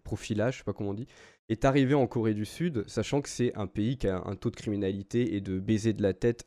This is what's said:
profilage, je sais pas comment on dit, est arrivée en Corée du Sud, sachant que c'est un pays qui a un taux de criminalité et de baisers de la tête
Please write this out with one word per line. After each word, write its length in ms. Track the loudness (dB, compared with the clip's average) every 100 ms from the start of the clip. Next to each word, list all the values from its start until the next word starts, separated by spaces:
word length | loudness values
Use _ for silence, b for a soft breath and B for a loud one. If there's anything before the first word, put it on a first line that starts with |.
profilage, 520 | -10 -8 -4 0 0 -2
je 20 |
sais 40 |
pas 100 | -6
comment 180 | -6 -4
on 20 |
dit, 140 | -6 -10 B B B -4
est 160 | 2 4
arrivée 300 | 4 4 4
en 100 | 2
Corée 300 | 2 2 0
du 100 | -2
Sud, 380 | -2 -2 -2 -2
sachant 340 | -4 0 -2
que 80 | -2
c'est 260 | -2 -2 -2
un 100 | -4
pays 320 | -2 -2 0
qui 100 | 0
a 140 | -2
un 120 | -4 -4
taux 160 | -4
de 40 | -4
criminalité 800 | -4 0 0 -2 -2 0 0 0
et 60 |
de 180 | -2 -2
baisers 340 | 2 2 2
de 100 | 2
la 100 | 2
tête 320 | 2 0 0